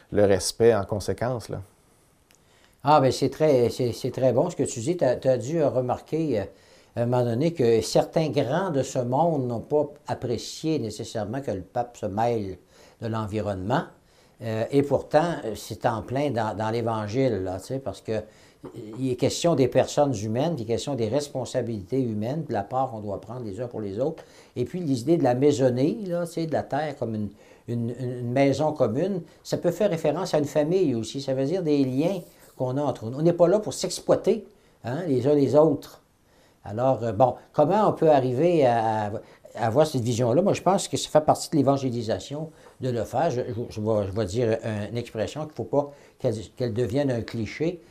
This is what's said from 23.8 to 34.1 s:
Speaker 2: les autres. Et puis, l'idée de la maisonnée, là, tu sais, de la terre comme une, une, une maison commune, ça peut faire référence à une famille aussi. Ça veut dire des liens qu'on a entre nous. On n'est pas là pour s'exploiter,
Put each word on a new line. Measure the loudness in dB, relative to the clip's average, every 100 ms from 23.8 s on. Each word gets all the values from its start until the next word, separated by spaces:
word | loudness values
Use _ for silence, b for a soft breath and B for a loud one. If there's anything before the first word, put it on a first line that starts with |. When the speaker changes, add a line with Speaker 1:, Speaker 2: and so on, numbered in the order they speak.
Speaker 2:
les | -6 -2
autres. | -4 -4 B B B -6
Et | -4
puis, | -4
l'idée | -2 0 2 2
de |
la | 4 4
maisonnée, | 4 4 2 4 0 0 -4
là, | -4 -4
tu |
sais, | -6 -2
de |
la | -2
terre | -2 -4 -4 -4
comme | -4
une, | -4 -6 -8 b b -6
une, | -4 -4 -4
une | -6 -6 -2
maison | 2 2 4 0
commune, | 2 0 0 -2 -4 -8 B
ça | -6 -2
peut | -2
faire | 0 0
référence | 0 -2 -2 0
à | 0
une | 0
famille | 0 2 2 2 0
aussi. | -4 -6
Ça | -4 -2
veut | 0
dire | 0
des | 2 2 2
liens | 2 0 -2 -8 b b -6
qu'on | -4 -2
a |
entre | -2 -2 -6
nous. | 0
On |
n'est | 2
pas | 4 4
là | 4
pour | 0
s'exploiter, | -6 -6 -2 2